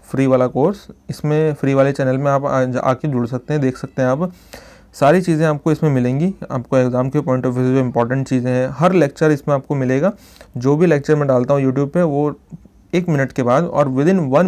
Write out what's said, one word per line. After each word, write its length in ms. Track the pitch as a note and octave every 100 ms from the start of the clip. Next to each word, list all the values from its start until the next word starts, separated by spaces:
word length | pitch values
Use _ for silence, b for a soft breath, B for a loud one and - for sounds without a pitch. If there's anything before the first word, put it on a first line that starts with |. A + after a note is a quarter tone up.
| -
फ्री 160 | C3+ C3+
वाला 200 | B2+ B2+
कोर्स, 400 | B2+ D#3+ G3 - - -
इसमें 440 | - D3+ D3+ D#3
फ्री 200 | C#3+ C3+
वाले 180 | C3+ C3+
चैनल 260 | C3+ C3 C3
में 140 | C#3+
आप 140 | C#3 C#3
आ, 200 | C3 B2+ B2
आके 280 | C3 B2+ D#3
जुड़ 200 | B2+ A#2
सकते 260 | B2 -
हैं, 80 | D3+
देख 160 | C3 B2+
सकते 240 | - -
हैं 80 | C3
आप, 220 | C#3 F3+ B B B B B B
सारी 280 | - C#3+ F3+
चीज़ें 260 | F3 D#3 D#3+
आपको 240 | D3 D#3+
इसमें 180 | D3+ D#3
मिलेंगी। 460 | C3 B2 C3+ F3+ F#3+ -
आपको 260 | C3+ A#2 C3
एग्जाम 320 | B2+ B2 C3
के 100 | D3+
पॉइंट 260 | C3+ B2+ B2+
of 60 |
view 120 | B2
से 100 | B2+
जो 60 | C3
इंपॉर्टेंट 480 | B2+ A#2+ A#2 C3+ C3
चीज़ें 240 | C3 B2
हैं, 180 | B2 C3
हर 220 | C3+ F3+
लेक्चर 380 | F#3 C#3+ - D#3
इसमें 240 | D3 D3+ C#3
आपको 200 | - C#3+
मिलेगा। 380 | B2+ C3 F#3 G#3+ B B B B2+
जो 180 | C3 D3+
भी 100 | F3
लेक्चर 300 | D3 C#3 D3+
मैं 120 | C#3+
डालता 260 | B2+ B2+
हूँ 80 | C#3+
YouTube 260 | C3 C3 C#3+
पे, 160 | F3+
वो 320 | E3+ C#3+ D3 - - - - _ _
एक 160 | F#3 F3
मिनट 220 | C#3+ C3+
के 120 | -
बाद 200 | A#2+ C3
और 260 | F3 - -
within 400 | C3 D3+ F#3+ C#3
one 180 | C#3